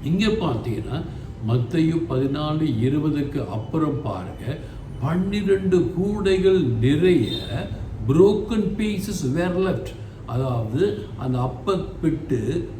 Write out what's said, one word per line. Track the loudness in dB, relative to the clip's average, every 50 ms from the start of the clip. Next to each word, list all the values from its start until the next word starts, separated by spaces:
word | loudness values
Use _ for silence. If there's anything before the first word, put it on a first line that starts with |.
| 0
இங்க | 0 0 2 2
பார்த்தீங்கன்னா, | 2 2 0 0 0 -2 -2 -2 -4 -4 -4 -4 -4 -6 -6 -6 -6 -10 -10 -12 -12 -10 -6 -2
மத்தேயு | 0 2 2 2 2 2 2 2 2 2 0 -2 0
பதினாலு | 0 0 0 0 -2 -2 -2 -2 0 0 0 0 0 2
இருபதுக்கு | 2 2 2 2 2 0 0 0 -2 -2 -4 -4 -6
அப்புறம் | -4 -6 -8 -6 -2 -2 0 0 0 0 -2
பாருங்க, | -4 -4 -6 -6 -8 -10 -10 -8 -6 -6 -6 -8 -8 -12 -12 -12 -12 -12 -10 -4
பன்னிரண்டு | -2 0 0 0 0 0 0 -2 2 2 2 2 2 2 4 4 2 2 0
கூடைகள் | 0 0 0 0 0 2 2 2 4 6 6 6 6
நிறைய | 4 2 2 2 4 4 4 6 6 6 6 6 4 2 -2 -6 -6 -6 -6 -6 -6 -6 -8 -8 -8 -8 -8 -6 0
broken | 2 6 8 8 8 8 4 0 0 0 0 0 0 0
pieces | 0 -2 -2 -2 -2 -4 -4 -6 -4 -2 0 0
were |
left. | 0 0 0 0 0 0 0 0 -2 -4 -8 -10 -10 -12 -14 -14 -14 -10
அதாவது, | -4 -2 -2 -2 0 -2 -2 -2 -2 0 2 2 2 0 -4 -8 -10 -10
அந்த | -6 -4 -2 0 0
அப்ப | 0 -2 -4 -4 -2 -2 0
பிட்டு | 0 -2 -6 -8 -2 0 0 0 0 -2 -2 -2 -2 0 -2 -2 -2 -4 -6 -10 -12